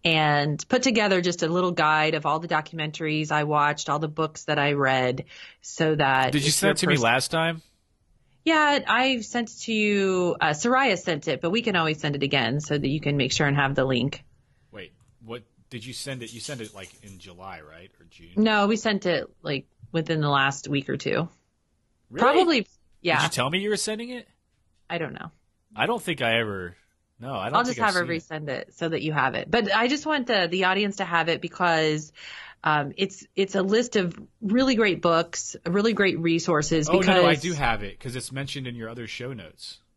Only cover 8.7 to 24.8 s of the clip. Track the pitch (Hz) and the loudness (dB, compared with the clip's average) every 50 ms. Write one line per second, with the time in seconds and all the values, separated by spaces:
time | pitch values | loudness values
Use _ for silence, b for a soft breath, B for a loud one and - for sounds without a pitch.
8.7 | 285 285 294 - 214 240 254 269 262 240 208 - - 240 233 220 - - - - | 2 2 2 0 0 2 2 2 0 -2 -4 -6 -4 -4 -4 -4 -10 -12 -6 -2
9.7 | 226 214 214 208 208 202 196 190 185 185 180 175 - - 160 156 151 151 - 240 | 0 2 2 2 2 2 2 2 2 2 2 0 0 2 0 0 0 0 0 2
10.7 | 254 254 277 254 190 170 - 185 165 147 - 165 143 - - 165 180 240 233 220 | 2 2 2 2 0 0 -2 -4 -4 -2 -2 -4 -4 -2 -2 -2 -2 0 0 0
11.7 | 196 175 160 156 156 151 - 151 143 143 143 139 143 139 123 113 131 147 151 - | 0 2 0 0 -2 -2 -2 -4 -2 -2 -2 0 0 0 2 0 -2 -2 -2 -2
12.7 | 147 147 135 135 143 156 - 143 143 143 123 131 - - 151 143 139 143 139 135 | -4 -2 0 -2 -2 -2 -2 -2 0 0 0 0 0 0 0 2 2 2 0 0
13.7 | 139 139 131 135 131 120 120 143 - - - - _ _ _ _ _ _ _ _ | 2 0 0 2 0 0 0 -2 -6 -8 -16 -20 _ _ _ _ _ _ _ _
14.7 | - 101 92 82 _ _ _ _ _ _ 117 113 117 123 110 _ _ _ _ _ | -18 -18 -18 -18 _ _ _ _ _ _ -16 -14 -14 -14 -14 _ _ _ _ _
15.7 | 127 120 107 131 123 - - 139 135 127 120 110 117 117 - - 147 123 110 - | -14 -14 -12 -12 -12 -12 -10 -10 -10 -10 -10 -12 -12 -12 -12 -12 -10 -10 -12 -12
16.7 | 98 98 95 87 - - - 101 95 90 85 95 87 87 92 98 92 82 78 76 | -12 -16 -18 -18 -20 -20 -20 -20 -20 -20 -20 -20 -20 -16 -16 -14 -14 -16 -18 -20
17.7 | 78 82 90 98 _ _ 85 82 _ - - - - 202 214 226 214 208 202 202 | -20 -20 -20 -20 _ _ -20 -20 _ -20 -20 -6 0 2 2 4 4 2 2 2
18.7 | 226 214 - 226 202 190 - 180 170 139 - - _ _ - 151 147 139 - _ | 0 0 0 -2 -2 0 0 -2 -2 -2 -4 -6 _ _ -6 -6 -6 -6 -8 _
19.7 | _ _ - - - 165 160 156 165 156 147 147 143 139 135 139 135 - - 139 | _ _ -18 -4 -4 -4 -2 0 -2 0 2 2 2 2 2 2 0 -4 -6 -4
20.7 | 147 139 139 - 135 139 - - - - 165 170 - _ _ _ _ _ _ _ | -4 -2 -2 -4 -6 -4 -2 -2 -2 -2 -2 -4 -8 _ _ _ _ _ _ _
21.7 | _ _ _ _ _ _ _ _ - 143 226 262 294 349 370 339 311 240 196 _ | _ _ _ _ _ _ _ _ -2 2 4 6 6 6 6 6 4 2 0 _
22.7 | _ _ _ _ _ _ - 170 160 147 123 160 - - 123 139 160 190 196 208 | _ _ _ _ _ _ 0 0 2 2 2 2 0 0 -2 0 0 -2 -2 -2
23.7 | 214 196 - 220 220 214 233 247 254 247 - _ _ _ _ _ _ _ _ _ | -2 -2 -2 -4 -6 -6 -8 -10 -12 -14 -14 _ _ _ _ _ _ _ _ _
24.7 | _ _ | _ _